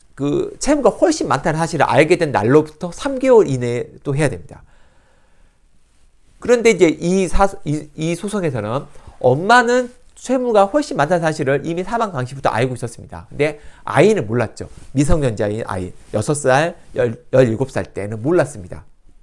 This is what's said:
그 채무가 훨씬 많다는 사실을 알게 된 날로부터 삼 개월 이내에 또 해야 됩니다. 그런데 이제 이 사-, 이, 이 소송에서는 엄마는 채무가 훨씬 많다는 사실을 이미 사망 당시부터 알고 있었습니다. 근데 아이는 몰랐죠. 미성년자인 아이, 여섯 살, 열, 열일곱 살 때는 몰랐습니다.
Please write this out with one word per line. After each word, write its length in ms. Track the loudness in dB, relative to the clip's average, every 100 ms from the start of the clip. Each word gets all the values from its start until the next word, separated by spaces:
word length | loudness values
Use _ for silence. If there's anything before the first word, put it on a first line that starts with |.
| _ -8
그 400 | -4 -2 -4 -6
채무가 320 | 0 2 2
훨씬 380 | 4 2 2 0
많다는 300 | 0 0 -2
사실을 260 | -2 0 2
알게 300 | 4 4 2
된 160 | 2
날로부터 600 | 0 4 4 4 -6 -12
삼 260 | -8 -6 -2
개월 300 | 4 6 6
이내에 400 | 0 -2 -4 -6 -12
또 120 | -6 -2
해야 120 | -2
됩니다. 340 | -2 -14 -20 -20 _ _ _ _ _ _ _ _ _ _ _ _ _ _ _ _ _
그런데 320 | 0 2 4
이제 160 | 4 4
이 400 | 2 0 0 2
사-, 200 | 2 2 0
이, 240 | -6 -6 -8
이 200 | -8 -6
소송에서는 640 | -4 -6 -4 -4 -4 -4 -6 -6 -18 -20 -2
엄마는 760 | 0 0 4 4 4 0 -2 -10 -20
채무가 520 | -20 -4 -2 2 2 2
훨씬 300 | 0 -2 -2
많다는 240 | 0 0
사실을 420 | 0 -2 0 -2
이미 180 | -2 -6
사망 300 | -4 -4 -4
당시부터 360 | -4 -8 -6 -4
알고 260 | -2 -2
있었습니다. 520 | -4 -10 -12 -18 -18 -18
근데 320 | -4 -4 -4 -16 -18
아이는 420 | -4 2 4 2 -2
몰랐죠. 420 | -2 -4 -6 -16 -16 -8
미성년자인 720 | -2 2 4 2 -2 -2 -4 -6
아이, 260 | -6 -8 -12 -8
여섯 200 | -6 -2
살, 420 | -2 2 2 0 -6 -12 -4
열, 260 | -2 -4 -2
열일곱 380 | 2 2 2 -4
살 140 | -6
때는 380 | -8 -10 -10 -6
몰랐습니다. 640 | -2 0 0 -4 -16 -16 -18 -20 -20 -20